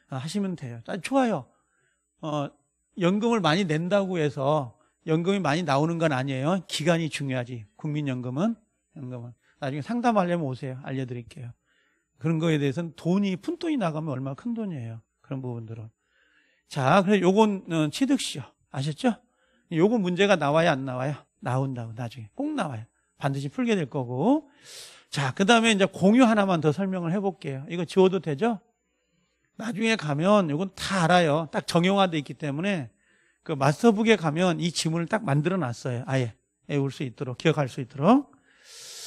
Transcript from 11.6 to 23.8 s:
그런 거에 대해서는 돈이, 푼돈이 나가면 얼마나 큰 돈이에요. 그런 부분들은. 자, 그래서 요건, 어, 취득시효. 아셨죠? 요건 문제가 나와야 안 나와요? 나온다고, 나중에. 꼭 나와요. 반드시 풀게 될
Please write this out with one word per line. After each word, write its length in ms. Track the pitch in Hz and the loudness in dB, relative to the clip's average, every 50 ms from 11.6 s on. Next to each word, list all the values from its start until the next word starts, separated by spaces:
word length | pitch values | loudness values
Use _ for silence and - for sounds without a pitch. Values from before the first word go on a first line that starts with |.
| _ _ _ _ _ _ _ _ _ _ _ _ | _ _ _ _ _ _ _ _ _ _ _ _
그런 220 | - 160 165 156 | -2 -2 0 0
거에 180 | 165 165 156 147 | 2 2 2 2
대해서는 360 | 143 139 127 165 170 165 - | 2 0 -2 -2 -6 -8 -10
돈이, 400 | - - 165 180 202 202 196 185 | -6 -2 0 2 2 2 0 -2
푼돈이 400 | - - - 349 330 - 330 302 | -4 -4 -6 -8 -6 -4 -4 -2
나가면 360 | 269 196 160 147 156 - 160 131 | -2 -2 -2 -2 -4 -4 -4 -4
얼마나 220 | 127 135 135 139 | -4 -6 -6 -8
큰 180 | - - 240 233 | -8 -8 -8 -6
돈이에요. 480 | 226 220 196 165 135 117 113 113 113 - _ _ _ | -6 -6 -6 -6 -8 -8 -10 -12 -14 -16 _ _ _
그런 200 | _ - 135 135 | _ -10 -10 -8
부분들은. 480 | 131 123 120 117 113 110 113 113 110 113 - _ _ _ _ _ _ _ _ _ _ _ _ _ _ | -8 -8 -8 -8 -10 -12 -12 -14 -14 -16 -18 _ _ _ _ _ _ _ _ _ _ _ _ _ _
자, 360 | _ - 151 131 131 165 202 185 | _ -4 0 4 6 6 6 6
그래서 180 | 190 214 202 | 6 4 4
요건, 440 | 180 175 190 214 220 214 202 190 - - | 4 4 6 6 6 4 4 0 -4 -2
어, 180 | 165 160 156 147 | 0 0 0 0
취득시효. 520 | - - 269 247 285 - - - - 151 - - _ _ _ _ | 0 0 0 2 2 0 0 -4 -8 -8 -10 -12 _ _ _ _
아셨죠? 440 | - 143 135 156 143 - - 247 202 - _ _ _ _ _ _ _ _ _ _ 170 | -8 -6 -4 -4 -4 0 0 0 0 0 _ _ _ _ _ _ _ _ _ _ 2
요건 300 | 156 175 214 240 233 185 | 4 4 4 4 2 0
문제가 320 | 180 180 170 196 202 196 | 0 2 2 4 4 4
나와야 380 | 160 147 143 147 160 165 175 147 | 2 2 2 2 4 4 4 2
안 120 | 131 135 | 0 -2
나와요? 300 | 135 127 127 127 147 143 - - _ _ _ | -6 -6 -4 -4 -4 -4 -6 -10 _ _ _
나온다고, 540 | - 127 123 131 139 135 131 120 117 113 110 | -6 -2 -2 0 0 -2 -4 -6 -8 -10 -8
나중에. 340 | 113 123 113 - 123 110 104 - | -8 -10 -10 -10 -12 -16 -14 -10
꼭 180 | - 277 302 311 | -8 -6 -6 -4
나와요. 300 | 269 190 156 123 110 113 - _ _ _ _ _ _ | -4 -4 -6 -6 -10 -12 -14 _ _ _ _ _ _
반드시 300 | - 143 135 139 139 143 | -4 -2 -2 -2 -6 -6
풀게 280 | - - 247 233 220 | -6 -4 -2 0 0
될 100 | 190 | 0